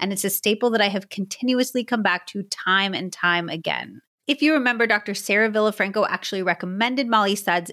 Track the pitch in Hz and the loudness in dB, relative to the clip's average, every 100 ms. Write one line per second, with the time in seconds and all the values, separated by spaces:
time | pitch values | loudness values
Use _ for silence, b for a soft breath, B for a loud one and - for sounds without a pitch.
0 | 196 196 196 - - 208 240 226 202 196 | -4 -2 -2 0 0 2 2 2 2 0
1 | 190 - 190 - 247 254 254 247 240 240 | -6 -8 -8 -4 0 0 0 -2 -2 0
2 | 202 180 - 208 196 - - 190 196 190 | 0 0 -4 -10 -8 -6 0 2 2 -2
3 | 185 - 175 175 170 165 160 64 62 110 | -6 -2 2 2 0 -4 -4 -4 -6 -14
4 | _ _ - 285 294 311 247 233 233 208 | _ _ -4 2 4 4 2 2 2 2
5 | 208 196 - 202 220 214 214 208 196 208 | 0 -6 0 2 2 4 2 2 -2 0
6 | 202 180 - 196 180 175 180 185 233 254 | 0 -2 -4 -4 -2 -2 -2 -2 -2 0
7 | 247 226 202 202 - 175 170 | 2 2 2 0 0 0 0